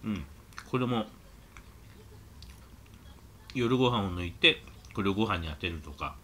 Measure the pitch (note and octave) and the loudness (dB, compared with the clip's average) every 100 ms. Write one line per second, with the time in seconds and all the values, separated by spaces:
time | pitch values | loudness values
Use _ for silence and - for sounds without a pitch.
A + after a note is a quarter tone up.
0 | A2 G2 C#2+ - - - - C3 B2 A#2+ | -4 -6 -6 -16 -20 -20 -4 -2 0 -2
1 | G#2+ - - - - - - - - - | -4 -10 -20 -20 -20 -20 -20 -20 -20 -20
2 | - - - - - - - - - - | -20 -20 -20 -20 -20 -20 -20 -20 -20 -20
3 | - - - - - B2+ A#2 B2+ B2+ A#2+ | -20 -20 -20 -20 -8 0 4 6 6 4
4 | G2 F2 F2 - E3 - - - - - | 0 -2 -4 4 4 4 -6 -20 -10 0
5 | G2 G2 G#2+ F#2 D#2+ D2 F2+ E2 C#2+ C#2+ | 2 2 2 0 -4 -6 -6 -6 -10 -10
6 | D2 - | -10 -10